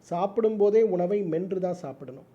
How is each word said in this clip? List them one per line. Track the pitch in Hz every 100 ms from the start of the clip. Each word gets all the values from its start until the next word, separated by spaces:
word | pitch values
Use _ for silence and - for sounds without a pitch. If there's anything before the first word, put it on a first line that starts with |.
| -
சாப்பிடும்போதே | 170 202 220 220 214 208 220
உணவை | 220 180 180 208
மென்று | 185 160 185 185
தான் | 180
சாப்பிடணும். | 175 139 127 131 131 -